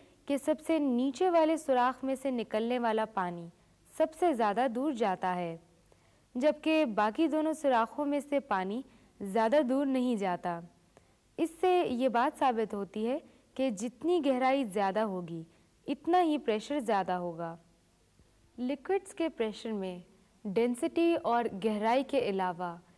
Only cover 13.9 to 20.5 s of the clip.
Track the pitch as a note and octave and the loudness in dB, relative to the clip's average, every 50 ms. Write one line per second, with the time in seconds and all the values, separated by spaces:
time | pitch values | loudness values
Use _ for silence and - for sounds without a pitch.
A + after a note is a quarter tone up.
13.9 | - - - E4+ F4+ E4+ C4+ C#4+ B3+ B3 C4 B3+ C4+ C#4 C4 G3+ F3+ G#3 G3 F#3+ | -8 -4 0 0 2 2 2 2 2 2 2 2 2 2 0 -2 -2 0 0 0
14.9 | F#3+ G#3+ A3 G#3 F#3 F3+ F3 D#3+ E3+ E3 D#3+ - _ _ _ _ _ _ _ - | 0 0 -2 -2 -4 -6 -6 -8 -10 -10 -12 -14 _ _ _ _ _ _ _ -8
15.9 | - - - E4 F4 F#4 F4 D#4 D4+ C4+ - A#3 G#3+ G#3+ - - C#4+ D4 A3+ A#3 | -8 -4 0 2 4 4 4 4 0 0 0 -2 -2 -2 -2 -4 -4 -2 0 0
16.9 | G#3 G3 F#3 F#3 F3+ F3+ F3+ F3 E3 E3 E3 E3 E3+ E3 _ _ _ _ _ _ | 0 0 0 0 -2 -4 -4 -6 -6 -8 -8 -10 -10 -12 _ _ _ _ _ _
17.9 | _ _ _ _ _ _ _ _ _ _ _ _ _ A#3 B3 B3+ D4 C#4 - - | _ _ _ _ _ _ _ _ _ _ _ _ _ -6 -6 -4 -6 -6 -2 -2
18.9 | F#4+ F#4+ F#4 - - - E4 D#4+ E4 - A3+ A3 G#3 - - A3+ A3 G3+ F#3+ F#3 | -2 -2 -2 -6 -6 -4 -4 -4 -2 -4 -4 -4 -6 -6 -8 -6 -4 -4 -4 -6
19.9 | F3+ F3+ F3 - _ _ _ _ _ _ - G#3 | -8 -10 -14 -20 _ _ _ _ _ _ -10 -2